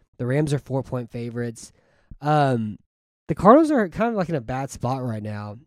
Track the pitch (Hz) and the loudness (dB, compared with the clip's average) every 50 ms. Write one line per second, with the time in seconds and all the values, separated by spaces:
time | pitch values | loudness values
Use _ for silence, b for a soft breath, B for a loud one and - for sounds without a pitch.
0 | _ _ _ - 123 120 131 147 156 147 143 135 - - 127 135 127 - 131 123 | _ _ _ -6 -4 0 0 0 0 0 -2 -4 -4 -4 -6 -6 -4 -4 -6 -8
1 | 120 113 - 120 117 120 113 120 120 120 113 - - - b b b b b b | -8 -8 -10 -10 -10 -8 -6 -6 -6 -8 -8 -12 -18 -20 b b b b b b
2 | b b b - 143 147 151 151 143 135 127 117 110 107 101 - _ _ _ _ | b b b -6 -2 2 2 4 4 2 2 0 -2 -4 -8 -10 _ _ _ _
3 | _ _ _ _ _ - 160 - 151 196 240 311 330 294 302 254 208 170 - 175 | _ _ _ _ _ -6 -2 4 8 8 8 8 8 6 4 2 0 0 -2 -2
4 | 220 240 226 202 180 170 165 139 113 113 127 131 135 - - - - 120 131 135 | -2 -2 -2 -2 -2 -2 -4 -4 -4 -6 -6 -6 -6 -8 -8 -6 -4 -4 -4 -4
5 | 127 123 110 107 104 107 104 104 104 104 104 120 - | -4 -6 -6 -6 -6 -8 -8 -8 -10 -10 -12 -16 -20